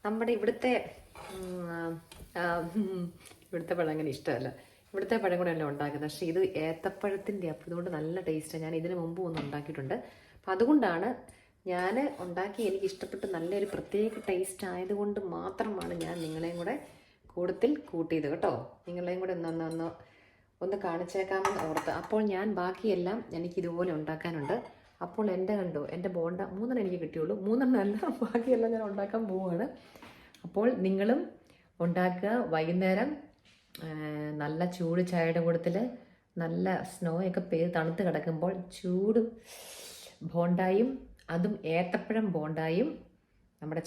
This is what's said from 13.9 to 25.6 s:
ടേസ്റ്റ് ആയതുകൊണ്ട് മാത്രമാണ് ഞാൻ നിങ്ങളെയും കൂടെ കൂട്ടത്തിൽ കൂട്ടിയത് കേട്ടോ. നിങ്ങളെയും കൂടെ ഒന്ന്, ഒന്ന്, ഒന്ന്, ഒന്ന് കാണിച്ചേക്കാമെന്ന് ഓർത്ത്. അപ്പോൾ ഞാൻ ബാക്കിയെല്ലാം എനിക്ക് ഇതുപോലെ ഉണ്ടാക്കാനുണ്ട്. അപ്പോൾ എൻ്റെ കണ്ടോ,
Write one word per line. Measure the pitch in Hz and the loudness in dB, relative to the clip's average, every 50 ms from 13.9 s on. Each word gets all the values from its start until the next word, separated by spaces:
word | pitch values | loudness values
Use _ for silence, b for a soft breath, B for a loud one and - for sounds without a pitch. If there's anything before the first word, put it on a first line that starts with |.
| - 202 214 220 - - - 196 | 0 0 2 0 0 -4 -4 -2
ടേസ്റ്റ് | 185 180 190 - - - 202 185 | 0 0 0 -2 -4 -6 -6 -6
ആയതുകൊണ്ട് | 180 180 185 185 208 202 208 208 202 202 196 175 170 | -4 -4 -4 -2 -2 -2 0 -2 -2 -2 -4 -4 -4
മാത്രമാണ് | 170 175 190 190 - 220 214 202 185 170 170 175 170 160 | -6 -6 -4 -2 -2 -2 -2 -2 -4 -4 -4 -4 -4 -4
ഞാൻ | 160 175 175 165 | -4 -4 -4 -4
നിങ്ങളെയും | 156 156 160 170 170 170 170 | -4 -4 -4 -4 -4 -4 -4
കൂടെ | 170 202 269 294 B B B B B B B B B B - | -2 -2 -4 -4 B B B B B B B B B B -4
കൂട്ടത്തിൽ | 175 175 180 - - 226 262 294 - - - | -2 -2 -2 0 2 4 2 2 2 -2 -6
കൂട്ടിയത് | - 165 165 - 165 160 147 139 | -4 -4 -2 0 0 0 2 0
കേട്ടോ. | - - - 180 127 - - - - - - 170 | 0 0 0 0 0 0 -4 -8 -14 -16 -12 -10
നിങ്ങളെയും | 175 175 180 180 180 185 | -6 -4 -4 -4 -2 -2
കൂടെ | 185 185 180 170 | -2 -2 -2 -2
ഒന്ന്, | 170 165 | -2 -2
ഒന്ന്, | 165 165 160 160 | -2 -2 -2 -2
ഒന്ന്, | 165 165 165 165 165 - B B B B B B B B B B B B 180 | -2 -4 -4 -4 -6 -10 B B B B B B B B B B B B -4
ഒന്ന് | 190 202 196 190 | -2 -2 -2 -2
കാണിച്ചേക്കാമെന്ന് | 175 165 175 175 175 - 190 190 190 190 190 196 202 202 - 160 156 | -2 -2 -2 -4 -2 -2 -2 0 0 2 2 2 2 2 0 -2 -2
ഓർത്ത്. | 156 - - - 139 165 | -2 -2 -2 -2 -2 -4
അപ്പോൾ | 180 - 214 214 214 208 190 | -2 0 0 2 2 2 0
ഞാൻ | 185 208 220 202 180 | 0 0 0 0 0
ബാക്കിയെല്ലാം | 180 185 185 - - 214 185 180 175 180 214 226 214 - 180 165 | 0 -2 -2 0 0 2 2 2 2 0 -2 -4 -6 -6 -6 -6
എനിക്ക് | 175 175 - 190 | -6 -4 -4 -2
ഇതുപോലെ | 170 170 170 175 175 180 160 151 | -2 -2 0 0 0 0 0 -2
ഉണ്ടാക്കാനുണ്ട്. | 151 156 156 156 - 170 165 151 139 143 202 247 - - B B B B B B 180 | -2 -4 -4 -4 -4 -4 -4 -2 0 0 0 -2 -2 -6 B B B B B B -10
അപ്പോൾ | 175 - - 214 196 180 | -6 -2 0 0 2 2
എൻ്റെ | 185 185 196 214 | 2 0 0 0
കണ്ടോ, | 202 | 0